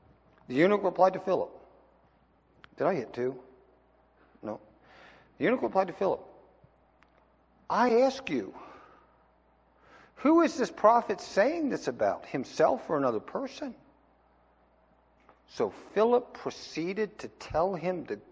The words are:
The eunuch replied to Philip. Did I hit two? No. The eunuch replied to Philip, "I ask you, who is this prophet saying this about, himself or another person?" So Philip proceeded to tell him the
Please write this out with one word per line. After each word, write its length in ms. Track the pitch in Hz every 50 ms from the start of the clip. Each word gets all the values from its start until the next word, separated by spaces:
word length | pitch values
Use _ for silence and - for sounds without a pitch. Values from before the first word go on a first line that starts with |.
| _ _ _ _ _ _ _ _ _ -
The 60 | 123
eunuch 280 | 135 165 190 208 202 196
replied 300 | 185 170 - 180 190 185
to 60 | 180
Philip. 300 | - - 180 131 92 - - - - - _ _ _ _ _ _ _ _ _ _ _ _ _ _ _ _ _ _ - - -
Did 100 | - 135
I 80 | 165 196
hit 180 | 151 113 - -
two? 260 | 123 120 127 135 127 - - - _ _ _ _ _ _ _ _ _ _ _ _ _ _ _ _ - -
No. 180 | 110 107 - - - _ _ _ - - - - - - - _ _ _ -
The 60 | 127
eunuch 180 | 185 247 254 262
replied 260 | 226 - 190 190 175
to 40 | 156
Philip, 260 | - 202 185 131 - - - - - - _ _ _ _ _ _ _ _ _ _ _ _ _ _ _ _ _ _ _ _ _ _ _ _ -
"I 320 | 160 196 240 247 226 233 262
ask 260 | 269 262 - - -
you, 260 | 156 123 95 - - - - - - - - - - - _ _ _ _ _ _ _ _ _ _ _ _ _ _ _ _ _ _ - - - _ _
who 260 | - - 277 330 339 330
is 140 | 277 -
this 140 | 269 240 -
prophet 500 | - - - 214 240 240 226 - 202 -
saying 500 | - - - 190 208 269 339 339 311 262
this 180 | 190 151 - 135
about, 380 | 120 113 110 101 - - -
himself 600 | - - 143 120 - - - 156 165 - 240 - -
or 60 | 175
another 240 | 143 139 127 113 104
person?" 540 | - - - 202 269 247 - - 302 262 220 - _ _ _ _ _ _ _ _ _ _ _ _ _ _ _ _ _ _ _ _ _ _ _ _ _ _ _ _ _ _ - _ _ _
So 200 | - - 120 98 - - - - -
Philip 400 | 196 220 233 240 240 - - -
proceeded 840 | - - 135 - - - - - 156 165 180 196 208 220 196 - -
to 80 | - 113
tell 460 | - - - - - 156 170 190 196
him 300 | 160 151 180 185 170 131
the 120 | - 113 101 - -